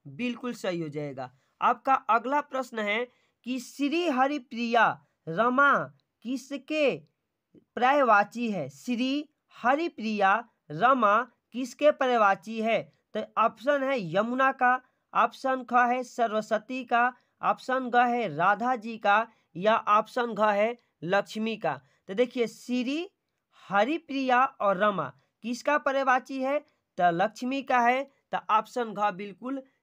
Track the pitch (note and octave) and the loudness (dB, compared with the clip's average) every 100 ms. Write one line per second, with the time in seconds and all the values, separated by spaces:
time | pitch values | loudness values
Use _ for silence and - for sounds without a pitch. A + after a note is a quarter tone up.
0 | C#3+ C#3 B3 A#3 B3 - G3+ E3+ D#3 D3 | -18 -8 -6 -6 -10 -8 -6 -6 -6 -8
1 | D3 C3 B2 _ _ _ G#3 G#3 C4 C4 | -8 -10 -14 _ _ _ 0 0 0 -2
2 | - A3+ A#3+ C#4+ C#4+ C4 B3+ A3+ G#3 G#3+ | 2 0 2 -2 -2 -6 -6 -6 -2 -2
3 | B3 _ _ _ A#3 B3+ - - C#4 E4 | -4 _ _ _ -10 -8 -10 -6 -2 0
4 | F4 B3+ C4+ D4 - A3+ A#3 A#3 F#3+ C3+ | 0 0 0 -2 -8 -8 0 2 2 0
5 | _ _ D#3 E3 A#3+ B3+ C#4+ A3 C#3 - | _ _ -8 0 0 4 4 4 0 -10
6 | _ _ A3 C4 - C#4 C#4 D#4 C#4 D#3+ | _ _ -10 -10 -8 -12 -6 0 0 0
7 | - _ _ _ _ - _ - B3 C#4+ | -8 _ _ _ _ -20 _ 0 2 4
8 | B3 G3+ G#3 A#3 A#3+ F#3+ C#3 - - A#3 | 4 4 4 -4 -4 -4 -6 -10 -6 -4
9 | C4 C#4+ D4 _ _ - A#3 C#4+ E4+ - | -2 -4 -8 _ _ -4 0 0 -2 -6
10 | A3 G#3 F#3+ G#3+ A#3 _ - D3+ A#3+ C4+ | -6 0 2 2 -2 _ -14 0 4 4
11 | G3+ G#3+ B3 _ _ A#3 C4 - D4 D4 | 4 2 0 _ _ -10 -10 2 2 2
12 | C4 A#3+ G3+ F#3+ G#3+ A3+ A3 G3+ D3 _ | 2 4 4 2 -4 -4 -2 -2 -4 _
13 | _ G#3+ G#3+ G3 A3 - B3 C#4+ C4 C4 | _ -10 -6 0 0 0 -2 0 0 -2
14 | E3+ F#3 A3+ B3+ C4+ C4 B3 B3+ - _ | -2 -2 0 0 0 2 2 0 -4 _
15 | _ F#3 A#3 - C4+ C4 A#3+ B3 B3 B3+ | _ 0 0 0 -4 -4 0 2 2 0
16 | B3 - A#3 G#3+ G#3+ A3 A3 C4 B3+ A#3+ | -4 -2 -2 -2 -2 -4 -4 -10 -2 0
17 | B3 B3 _ _ F3 G#3 - C4 B3 A#3+ | 0 -2 _ _ -4 -4 -4 -4 0 2
18 | B3 A#3+ G#3 D3 F#3 G3+ A#3+ B3+ A3 A3 | 2 0 -2 0 0 2 -2 -4 -6 -4
19 | G3+ G#3 A#3 _ _ E3 G#3 A3 - G#3+ | 2 2 2 _ _ -2 0 0 2 2
20 | G#3+ B3+ A#3+ G#3 G#3+ G3+ A3 A#3+ _ _ | 2 -4 -4 0 2 2 0 -2 _ _
21 | E3 G3 G3 G#3+ A3 G#3+ D#3+ C3+ - _ | -2 -2 -2 -6 -6 -4 -4 -6 -10 _
22 | - G3 B3 B3 A3 - - B3 B3 D4+ | -8 -2 -2 0 -6 -6 -6 -4 -2 -6
23 | F#4 _ _ _ _ _ - G3 A#3 D#4+ | -8 _ _ _ _ _ -2 0 0 -2
24 | - C4+ B3+ B3 C4 - G3+ F#3 G#3 F3+ | -6 -4 0 2 2 0 -2 2 0 0
25 | C3+ - _ _ A3+ A#3+ - D4 C#4+ C4+ | -6 -10 _ _ -10 -6 -2 0 0 -2
26 | C4 B3+ B3+ C4+ C4 D4 - _ _ - | 0 0 -2 -6 -4 -4 -8 _ _ 0
27 | F3 E3+ G#3+ - B3 C4+ - B3+ A#3 B3+ | 2 2 -2 -2 -6 -6 -2 2 2 2
28 | C4+ _ _ F#3 - G#3+ G#3+ B3 A3+ G#3 | -4 _ _ -8 0 0 0 -6 -6 -2
29 | G#3 F#3 G3+ F#3 B3 C4+ C4+ _ | -2 -2 -10 -12 -10 -10 -12 _